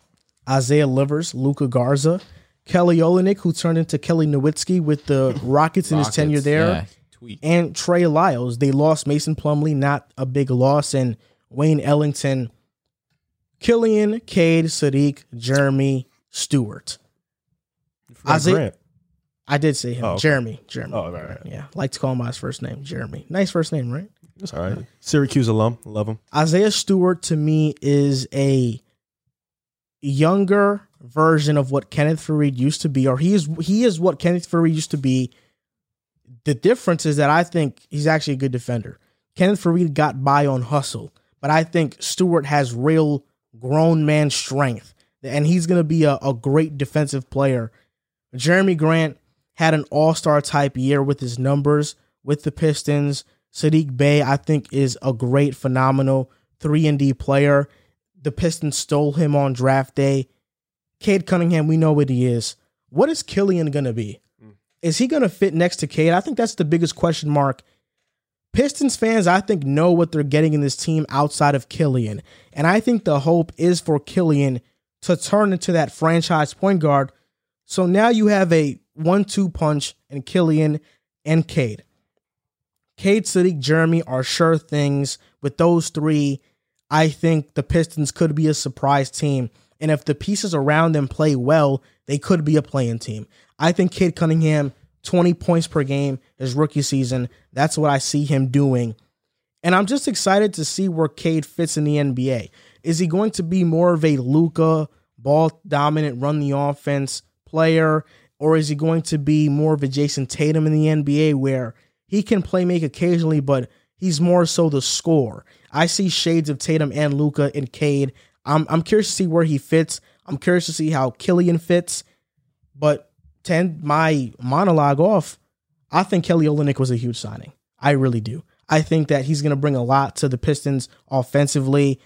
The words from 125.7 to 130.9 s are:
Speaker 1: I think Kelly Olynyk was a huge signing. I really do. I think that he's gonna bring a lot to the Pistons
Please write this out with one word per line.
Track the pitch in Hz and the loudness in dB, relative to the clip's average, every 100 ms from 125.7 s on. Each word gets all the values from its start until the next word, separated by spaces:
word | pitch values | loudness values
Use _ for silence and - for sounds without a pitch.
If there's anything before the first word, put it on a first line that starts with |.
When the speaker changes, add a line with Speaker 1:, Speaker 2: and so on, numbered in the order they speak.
| _ _ | _ _
Speaker 1:
I | 165 | -2
think | 196 180 | 0 -2
Kelly | - 170 151 | 2 2 2
Olynyk | 151 147 135 | 2 0 0
was | 127 | -2
a | 120 | -2
huge | 120 117 | -4 -8
signing. | 110 110 - _ _ _ | -12 -14 -18 _ _ _
I | 139 | 0
really | 143 131 117 | 2 2 -2
do. | 113 151 - _ - | -6 -12 -16 _ -2
I | 156 | 0
think | 156 160 151 | 2 0 0
that | 143 135 | -2 0
he's | 147 | -2
gonna | 147 139 | -2 -2
bring | 147 131 | -2 -2
a | |
lot | 120 135 139 - | 0 0 0 -2
to | 143 | -4
the | 123 | -2
Pistons | - 147 143 135 - | -2 -2 -2 -4 -6